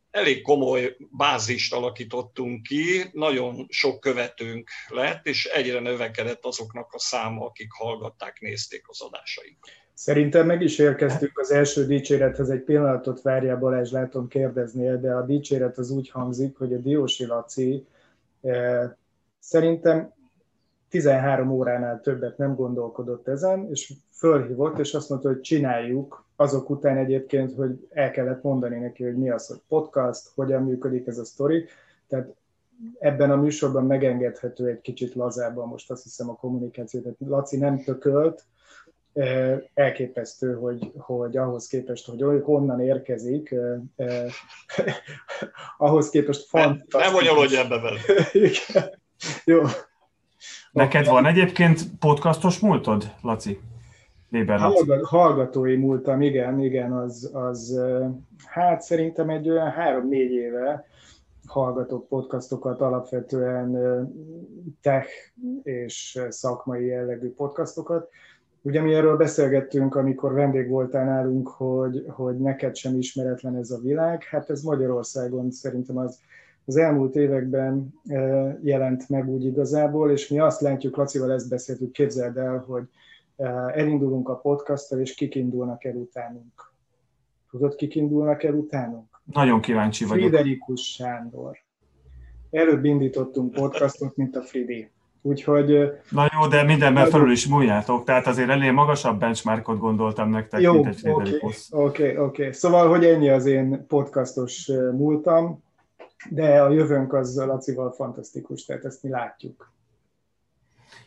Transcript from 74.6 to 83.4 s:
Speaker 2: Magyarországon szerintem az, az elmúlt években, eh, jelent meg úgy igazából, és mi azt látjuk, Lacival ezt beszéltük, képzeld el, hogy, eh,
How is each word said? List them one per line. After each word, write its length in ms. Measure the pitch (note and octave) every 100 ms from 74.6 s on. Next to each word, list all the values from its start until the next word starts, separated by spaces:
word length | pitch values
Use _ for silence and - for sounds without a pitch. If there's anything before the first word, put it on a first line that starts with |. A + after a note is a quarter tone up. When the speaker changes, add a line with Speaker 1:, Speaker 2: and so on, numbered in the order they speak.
Speaker 2:
Magyarországon 880 | D#3 C#3+ C3 B2 A2+ C3+ B2 B2+ B2+
szerintem 460 | B2+ C3+ B2 B2+ B2+
az, 220 | B2+ - _ - _ _
az 120 | - C#3
elmúlt 400 | D#3+ D3 C3 C3+
években, 800 | C#3 C3+ B2+ C3 C3+ C3+ C3+ -
eh, 500 | A#3 C#3 C3+ C3+ C3+ C3+
jelent 460 | C#3+ C3+ C3 B2+ -
meg 200 | C#3 C3
úgy 160 | C3
igazából, 680 | C3 C3+ B2+ D3+ D3 D3+ D3+
és 180 | C#3 -
mi 100 | D3
azt 220 | D#3 -
látjuk, 360 | C#3+ C3 C3 C#3
Lacival 360 | C#3 C3+ C3
ezt 160 | C3 A#2+
beszéltük, 440 | B2 - B2+ B2+
képzeld 440 | - C#3 B2 A#2+ A#2+
el, 280 | C3 B2+ B2+
hogy, 160 | B2 B2+ _ _ _ _
eh, 300 | -